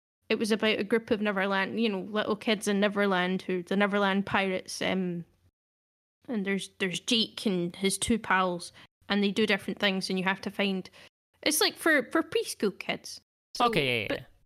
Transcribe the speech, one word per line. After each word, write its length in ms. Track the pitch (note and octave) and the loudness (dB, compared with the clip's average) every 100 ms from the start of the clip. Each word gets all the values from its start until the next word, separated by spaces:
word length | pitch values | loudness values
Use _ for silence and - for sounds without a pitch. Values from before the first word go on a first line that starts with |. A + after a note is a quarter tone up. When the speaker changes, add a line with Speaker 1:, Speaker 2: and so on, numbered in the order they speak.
| _ _ - | _ _ -4
Speaker 1:
it 100 | A3 | -2
was 140 | G#3+ | 0
about 260 | G#3+ A3 G#3+ | 2 2 0
a 60 | |
group 260 | G3+ A3+ A3+ | 2 0 0
of 100 | A3 | 0
Neverland, 600 | G#3+ G3 G3 G3 F#3+ G#3 | 0 0 0 0 0 0
you 80 | A3+ | 0
know, 180 | F#3+ F#3 | 0 -4
little 280 | G#3+ - G#3 | -2 -2 -2
kids 320 | - G#3+ G#3 | 0 -2 0
in 120 | G3+ | 2
Neverland 600 | G#3 G3+ G3+ F#3 F3+ F#3 | 2 2 2 2 2 0
who, 200 | - F#3 | -2 -4
the 140 | F3 G3 | -2 0
Neverland 500 | G3+ G3+ G3+ F#3+ G3 | 2 2 2 2 0
Pirates, 540 | G#3+ G3 F#3 - - | 0 0 -2 -6 -6
um, 440 | - F#3 F3+ F3 E3+ _ _ _ _ _ _ _ _ _ - | -2 -2 -2 -4 -8 _ _ _ _ _ _ _ _ _ -6
and 180 | A#3 F#3+ | -4 -2
there's, 240 | G3 - - | -2 -4 -4
there's 220 | F#3+ E3+ | -4 -4
Jake 440 | - A#3 G#3+ - | 0 0 0 -2
and 320 | A3+ F#3 F3 - | -2 0 -2 -2
his 220 | G3 F#3+ | -2 0
two 200 | - A3+ | 0 0
pals, 540 | - F#3 F#3 F3 - - - _ - | 2 2 2 -2 -8 -18 -20 _ -2
and 140 | G3+ | 0
they 80 | G3+ | 2
do 160 | G3+ G#3+ | 2 2
different 320 | G3 - F#3 | 0 -2 -2
things, 300 | G3+ F#3+ F#3 | 0 0 -2
and 100 | F#3+ | -2
you 60 | |
have 160 | F#3 F#3+ | 0 -2
to 100 | - | -4
find, 380 | - G3+ F#3+ - - - _ _ _ | -2 -2 -2 -6 -14 -20 _ _ _
it's, 180 | - D4+ | -2 2
like, 160 | F4+ - | 0 0
for, 280 | E4+ D4+ | 2 2
for 180 | - D#4+ | 2 0
preschool 560 | D#4+ A4+ A4 - G#3 F#3 | 0 -2 -4 -2 -4 -2
kids. 420 | - F3+ - - _ _ _ | -6 -8 -8 -16 _ _ _
So, 120 | - A#3+ | 0 2
Speaker 2:
Okay, 180 | F3+ | 2
yeah, 160 | C#3 A#2+ | 2 0
yeah, 60 | G#2 | -2
Speaker 1:
but 100 | - - - | -6 -8 -20